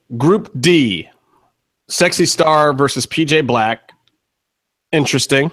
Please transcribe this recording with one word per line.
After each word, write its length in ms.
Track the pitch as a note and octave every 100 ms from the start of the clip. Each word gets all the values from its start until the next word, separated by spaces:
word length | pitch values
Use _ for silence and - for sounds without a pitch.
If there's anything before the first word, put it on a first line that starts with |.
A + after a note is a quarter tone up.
| - A#2+
Group 340 | C#3+ G#3 - C3
D, 500 | D3 E3+ A#2+ F2 - _ _ _ _ _ _ _ -
Sexy 380 | - F3 F3+ E3+
Star 460 | - D#3+ D#3 D3+
versus 340 | C3+ C#3 - A#2
P 180 | -
J 180 | D#3+ D#3
Black. 500 | C3 A#2+ A2 A2+ _ _ _ _ _ _ _ _ _ _ _
Interesting. 580 | D#3+ C3+ C#3 - C#3 D3+